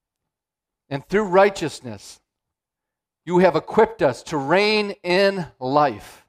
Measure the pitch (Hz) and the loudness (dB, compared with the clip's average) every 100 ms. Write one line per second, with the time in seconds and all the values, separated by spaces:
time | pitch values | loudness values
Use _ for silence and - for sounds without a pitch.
0 | _ _ _ _ _ _ _ _ _ 139 | _ _ _ _ _ _ _ _ _ -12
1 | - 196 202 185 208 196 151 - 123 101 | -4 -4 2 4 4 0 -8 -10 -16 -18
2 | - - _ _ _ _ _ _ _ _ | -20 -20 _ _ _ _ _ _ _ _
3 | _ _ 160 175 180 156 - - 220 - | _ _ -2 2 2 2 0 2 2 2
4 | 151 120 - 151 135 185 208 214 202 190 | -2 -2 -8 -6 0 2 2 0 -4 -8
5 | 175 180 196 196 151 - 127 147 143 104 | -2 0 0 -2 -8 -10 -2 0 0 -2
6 | - - | -16 -20